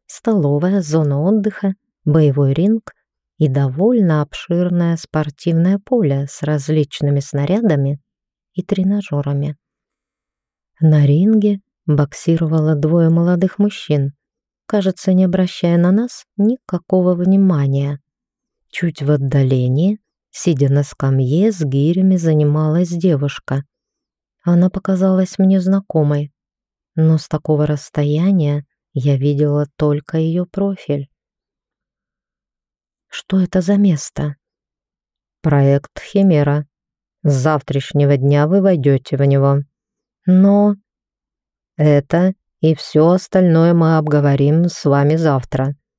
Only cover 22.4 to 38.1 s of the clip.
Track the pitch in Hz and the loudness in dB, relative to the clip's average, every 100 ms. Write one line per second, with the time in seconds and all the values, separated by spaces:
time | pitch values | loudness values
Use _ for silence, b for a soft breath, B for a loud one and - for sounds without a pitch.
22.4 | 147 151 156 165 175 170 180 143 143 - | 2 0 0 0 -2 -2 0 0 -2 -6
23.4 | - 135 143 _ _ _ _ _ _ _ | -6 -6 -8 _ _ _ _ _ _ _
24.4 | 175 175 185 190 - 185 190 185 185 - | 0 2 2 -2 -4 0 0 0 -2 0
25.4 | 190 190 180 196 - 160 147 147 147 _ | 2 2 2 -2 -2 -2 0 -2 -4 _
26.4 | _ _ _ _ _ 160 160 156 - 151 | _ _ _ _ _ 0 2 2 -2 -6
27.4 | - 151 151 147 - - 147 151 185 190 | -2 0 0 -4 -6 -4 -2 0 0 0
28.4 | 147 147 - _ _ 143 139 135 143 143 | 0 -2 -8 _ _ -4 0 0 0 0
29.4 | 147 147 147 - 151 147 - 160 160 170 | 0 0 -4 -2 -2 -2 -4 -4 -2 -2
30.4 | 180 - 196 190 - 143 139 _ _ _ | -4 -4 -6 -6 -6 -6 -8 _ _ _
31.4 | _ _ _ _ _ _ _ _ _ _ | _ _ _ _ _ _ _ _ _ _
32.4 | _ _ _ _ _ _ _ - - 190 | _ _ _ _ _ _ _ -18 -4 -2
33.4 | 180 185 175 202 202 147 - - 147 143 | 0 -2 0 2 2 0 -4 -8 -8 -10
34.4 | _ _ _ _ _ _ _ _ _ _ | _ _ _ _ _ _ _ _ _ _
35.4 | 160 143 139 139 - - - 196 196 151 | 0 2 2 0 -2 -18 -6 0 2 4
36.4 | 143 147 147 _ _ _ _ _ 151 135 | 2 -2 -4 _ _ _ _ _ -2 0
37.4 | 147 151 - 139 - 143 143 | 0 -2 -2 -6 -4 0 2